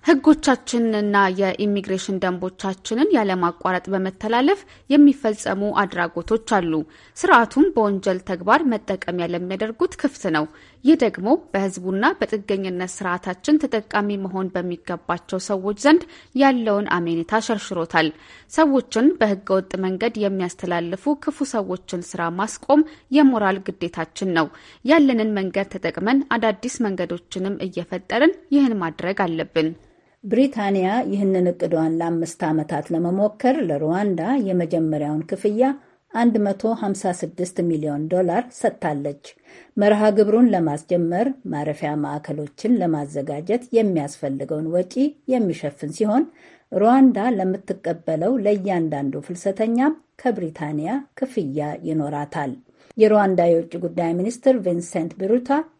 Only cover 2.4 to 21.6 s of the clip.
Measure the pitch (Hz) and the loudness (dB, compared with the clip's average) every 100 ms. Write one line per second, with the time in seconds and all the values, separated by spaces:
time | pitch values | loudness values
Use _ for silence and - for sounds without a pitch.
2.4 | 185 - 196 190 - 226 381 302 202 185 | -8 -6 -8 -8 -6 0 2 4 2 0
3.4 | 175 170 185 185 190 190 190 - 214 233 | -2 -2 -2 -2 -2 -2 -2 -6 0 2
4.4 | 277 392 - - _ 285 285 262 220 214 | 2 0 -4 -20 _ 8 8 6 -2 -2
5.4 | 208 196 208 202 196 175 175 170 170 220 | -4 -2 0 0 0 -2 -4 -4 -2 -2
6.4 | - 208 170 156 156 - - - 359 269 | 2 0 2 -2 -4 -16 -20 -4 4 4
7.4 | 220 262 370 247 208 196 190 185 - 180 | 4 2 2 2 0 0 -2 -4 -4 -6
8.4 | 185 269 302 214 - 190 - 180 170 175 | 2 2 2 -2 -4 -6 -4 -4 -4 -4
9.4 | 180 190 220 226 370 - 277 - 196 160 | -6 -6 -6 -2 -4 -2 -4 -4 -2 -2
10.4 | 156 - - _ 254 320 226 185 196 302 | -2 -10 -20 _ 2 4 2 0 0 0
11.4 | - 196 196 185 180 190 262 359 214 214 | 0 -4 -4 -4 -6 0 0 0 -4 -4
12.4 | 202 196 190 180 185 - 190 180 190 185 | -4 -4 -4 -6 -8 -6 -6 -4 -6 -6
13.4 | - 302 254 220 208 208 202 202 190 190 | 2 2 2 -4 -2 -2 -2 -4 -4 -4
14.4 | 185 180 175 170 - 170 - 175 - 185 | -4 -4 -4 -8 -8 -10 -6 -8 -6 -8
15.4 | - 196 196 208 285 330 - - - 254 | -4 -4 -4 0 4 4 2 -20 -8 2
16.4 | 277 254 220 202 208 175 170 165 165 220 | 2 2 0 0 0 -2 0 -4 -2 -2
17.4 | 214 214 - 180 156 165 160 - - - | -2 -6 -4 -6 0 2 2 -2 -20 -20
18.4 | _ - 311 269 - 220 277 370 214 196 | _ 2 4 4 0 2 2 4 0 0
19.4 | - 190 190 190 190 185 226 226 202 190 | 0 0 0 -4 -4 -2 -4 -2 -2 -2
20.4 | 180 - 180 175 170 190 285 294 - - | -6 -6 -4 -4 -4 -4 -2 -2 -4 -6
21.4 | 277 226 | -4 -4